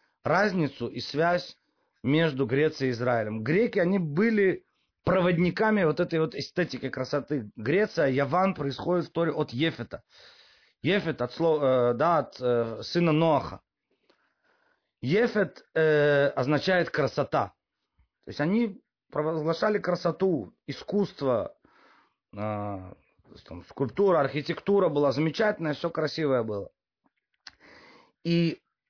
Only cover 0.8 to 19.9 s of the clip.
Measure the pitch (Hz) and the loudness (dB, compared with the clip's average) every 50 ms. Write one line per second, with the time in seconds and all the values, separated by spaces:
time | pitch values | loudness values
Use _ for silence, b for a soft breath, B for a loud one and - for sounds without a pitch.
0.8 | 120 107 - 120 - - - 143 165 170 175 180 - - - _ _ _ _ _ | -8 -8 -6 -8 -10 -6 -2 0 0 2 0 -2 -4 -8 -16 _ _ _ _ _
1.8 | _ _ _ _ - 120 147 160 165 160 135 127 139 110 131 135 156 156 151 - | _ _ _ _ -2 0 2 2 2 2 0 -2 -2 0 2 2 2 0 0 -2
2.8 | 135 131 123 110 123 123 120 117 107 107 110 110 110 120 160 202 240 - - 202 | -2 -2 -2 -2 0 0 0 0 0 -2 -4 -4 -2 0 2 2 2 0 0 0
3.8 | 175 175 196 196 170 151 143 170 214 233 220 208 196 185 160 - - _ _ _ | 0 2 0 0 -2 -2 0 0 2 2 2 2 2 2 0 -2 -6 _ _ _
4.8 | _ _ _ _ - 175 180 190 175 180 180 160 180 175 180 - 220 220 214 208 | _ _ _ _ -2 0 2 2 2 2 2 2 2 2 2 2 2 2 2 4
5.8 | 185 151 147 - 175 - 165 160 160 156 - - 135 - - 185 175 - - - | 2 2 2 0 -2 0 0 0 0 -2 -2 -6 -10 -6 -2 -2 -2 -2 -4 -6
6.8 | - 131 - 131 127 - - 147 127 - - 135 107 104 - - 107 127 156 196 | -8 -6 -6 -6 -4 -4 -4 -4 -2 -2 -4 -4 -4 -6 -10 -6 -2 0 2 2
7.8 | 214 190 - 175 151 135 131 135 143 127 143 180 190 196 185 - 143 139 131 - | 2 0 0 0 0 2 2 2 0 2 2 2 2 2 0 -2 -4 -6 -6 -4
8.8 | - 151 180 175 156 - - 165 170 160 - 165 151 - 117 120 156 165 123 - | -2 -2 0 0 -2 -2 -2 -2 -2 0 0 -2 -4 -4 -2 -2 -2 -2 -2 -4
9.8 | 117 - - - - B B B B B B B B B B B B B B B | -8 -10 -12 -14 -16 B B B B B B B B B B B B B B B
10.8 | - 147 190 202 147 165 139 123 123 123 - - 165 165 156 151 143 131 131 127 | -2 0 0 0 0 -2 -4 -4 -4 -6 -2 0 2 2 2 2 2 2 4 4
11.8 | 120 120 120 117 151 170 170 156 135 - - - 127 123 120 117 117 113 110 104 | 4 2 2 2 2 2 4 2 0 -2 -6 -4 -2 0 2 2 0 -2 -4 -8
12.8 | 104 - - 175 175 165 151 156 165 165 151 131 - - - - _ _ _ _ | -8 -4 0 2 2 4 4 4 4 4 2 2 0 -4 -10 -14 _ _ _ _
13.8 | _ _ _ _ _ _ _ _ _ _ _ _ _ _ _ _ _ _ _ _ | _ _ _ _ _ _ _ _ _ _ _ _ _ _ _ _ _ _ _ _
14.8 | _ _ _ _ - 127 165 208 240 233 240 214 196 - - - - _ - 160 | _ _ _ _ -4 0 2 2 2 2 2 0 -2 -2 -4 -10 -14 _ 0 2
15.8 | 160 156 151 147 147 147 147 139 143 139 - - 123 135 151 139 - 190 185 180 | 4 4 4 4 4 4 4 4 4 2 2 0 0 2 0 0 2 2 2 2
16.8 | 165 - - - 143 131 - - 135 - - 139 107 95 - _ _ _ _ _ | 0 0 0 -2 -2 0 0 -2 -2 0 0 -2 -2 -2 -6 _ _ _ _ _
17.8 | _ _ _ _ _ _ _ _ _ - 104 - 147 165 202 226 240 214 185 - | _ _ _ _ _ _ _ _ _ -10 -6 -2 -2 0 2 0 0 -2 -4 -8
18.8 | _ _ _ _ _ _ - 147 151 156 165 160 151 165 165 - - 214 214 196 | _ _ _ _ _ _ -6 -4 -2 -2 -2 -2 -2 -2 -2 0 0 0 0 0
19.8 | - 185 | -2 -2